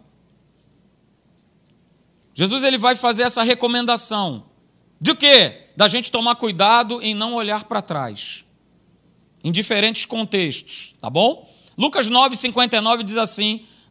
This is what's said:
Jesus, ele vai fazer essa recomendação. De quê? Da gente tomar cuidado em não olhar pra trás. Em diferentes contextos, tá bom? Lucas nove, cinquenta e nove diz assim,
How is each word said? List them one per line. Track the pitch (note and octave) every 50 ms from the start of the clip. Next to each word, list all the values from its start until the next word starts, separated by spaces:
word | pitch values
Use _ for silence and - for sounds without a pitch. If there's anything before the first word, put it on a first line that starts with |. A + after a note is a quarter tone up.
| _ _ _ _ _ _ _ _ _ _ _ _ _ _ _ _ _ _ _ _ _ _ _ _ _ _ _ _ _ _ _ _ _ _ _ _ _ _ _ _ _ _ _ _ _ _ _
Jesus, | - F3 F#3+ A#3 C4+ C4
ele | C4+ C4
vai | A#3 G#3 B3 B3+
fazer | B3 - A#3+ A#3 G#3+ B3
essa | B3 - B3 A3+
recomendação. | A#3 B3 A#3+ A#3+ A#3 A#3+ A#3+ A#3+ A#3 A#3+ A3+ - - A3 G#3 G3 E3+ C3 G#2+ - _ _ _ _ _ _ _ _ _ _ _
De | D3 B3+ D#4
quê? | - C#4 C#4+ C#4 A#3+ F#3 C3 - - - _ _
Da | - G3+ G#3
gente | E3+ B3 A#3 -
tomar | - A#3 A3+ A#3+ A#3+
cuidado | A#3 A#3+ A3 F#3+ E3 G3 G#3 A3+ A#3+ A#3+ G#3 A#3+ A#3+
em | - A3 G#3+
não | G#3 A3 A#3 A#3+
olhar | A#3 A3 G#3 G#3 G#3+ G#3
pra | - A#3 G#3
trás. | - - E3+ D3 C3 A#2 G#2 G2+ - - - - _ _ _ _ _ _ _ _ _ _ _ _ _ _ _ _ _ _ _ _ -
Em | D#3
diferentes | E3+ G3 G#3+ - A#3 G3+ G#3 A3 A3 - -
contextos, | - - A3+ A3 - - G3 F3+ D3+ C3 - - - - - - - - _
tá | - A2
bom? | B2+ D#3+ G#3 A#3+ E4 - - _ _ _ _ _ _
Lucas | - A3 D4+ - - A#3+
nove, | G#3+ A#3+ B3 C4 C4+ B3+
cinquenta | G3 - B3 G#3 B3 B3 A#3 A#3+
e | A3
nove | G#3+ A3+ A#3 A#3 A3+
diz | G3 G#3+
assim, | A#3 A3+ G#3+ - - G#3+ G#3+ G#3+ A3 - _ _ _ _ _